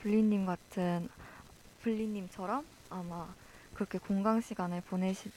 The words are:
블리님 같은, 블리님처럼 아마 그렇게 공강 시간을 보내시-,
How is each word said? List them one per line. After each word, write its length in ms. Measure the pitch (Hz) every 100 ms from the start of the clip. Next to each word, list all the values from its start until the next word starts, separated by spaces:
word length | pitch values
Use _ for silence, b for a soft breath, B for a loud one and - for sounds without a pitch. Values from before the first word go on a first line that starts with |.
블리님 460 | 208 214 214 202 185
같은, 640 | 175 - - 180 175 175 B B B B - - -
블리님처럼 840 | 233 220 220 208 180 - 185 254 302 - -
아마 440 | 185 175 170 165 190 B B B -
그렇게 160 | 202 185
공강 460 | - 196 208 226
시간을 400 | - 208 180 175
보내시-, 480 | - 185 190 190 -